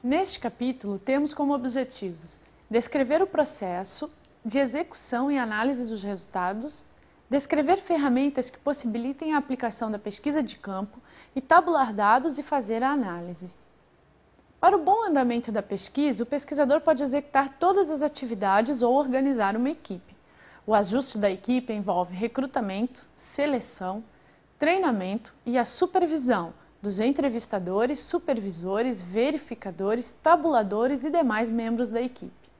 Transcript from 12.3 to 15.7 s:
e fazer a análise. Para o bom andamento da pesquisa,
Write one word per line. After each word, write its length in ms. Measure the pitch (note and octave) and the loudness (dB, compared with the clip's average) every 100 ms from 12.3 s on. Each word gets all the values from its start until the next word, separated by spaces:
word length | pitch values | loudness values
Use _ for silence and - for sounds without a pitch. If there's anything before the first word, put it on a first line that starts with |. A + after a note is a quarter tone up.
| C4+ | -4
e 40 | |
fazer 380 | - C#4+ G#3 A3+ | -2 -2 -2 -2
a 80 | C4 | 0
análise. 640 | C#4+ G3+ F3 F3 E3+ F3+ - _ _ _ _ _ _ _ _ _ _ | 0 -2 -6 -10 -12 -14 -16 _ _ _ _ _ _ _ _ _ _
Para 160 | F#4 G4 | 4 4
o 80 | |
bom 220 | D#4 G#4+ G#4+ | 4 2 4
andamento 460 | C#4+ B3 A#3+ A#3 | 2 2 0 -2
da 100 | G#3+ | -4
pesquisa, 640 | G3 | -4